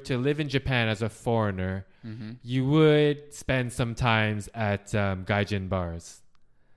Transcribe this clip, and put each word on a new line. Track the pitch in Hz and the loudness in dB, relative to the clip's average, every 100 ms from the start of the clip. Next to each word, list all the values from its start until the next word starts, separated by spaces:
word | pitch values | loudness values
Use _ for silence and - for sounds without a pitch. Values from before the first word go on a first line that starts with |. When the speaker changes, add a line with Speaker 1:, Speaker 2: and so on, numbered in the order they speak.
Speaker 1:
to | 135 127 | -2 -2
live | 135 147 | 0 0
in | 151 | -2
Japan | 135 135 127 110 | -2 0 0 0
as | 107 | 0
a | 110 | -4
foreigner, | - - 117 107 92 92 95 95 _ 117 | -4 -2 0 0 -2 -4 -6 -8 _ -14
Speaker 2:
Mm-hmm. | 110 107 127 | -12 -14 -14
Speaker 1:
you | 120 127 131 | -6 -2 2
would | 151 156 151 147 147 - | 6 6 6 4 0 -6
spend | - - 131 123 | -10 -2 -2 -2
some | - 120 113 | -2 -4 0
times | 127 110 107 107 98 | 2 4 2 -2 -6
at, | 113 107 101 - | -4 -2 -2 -2
um, | 107 98 92 | -2 0 -2
gaijin | 92 104 101 104 95 | -2 0 0 -2 -2
bars. | 95 87 85 - - - - - _ _ | -4 -4 -8 -12 -20 -20 -20 -20 _ _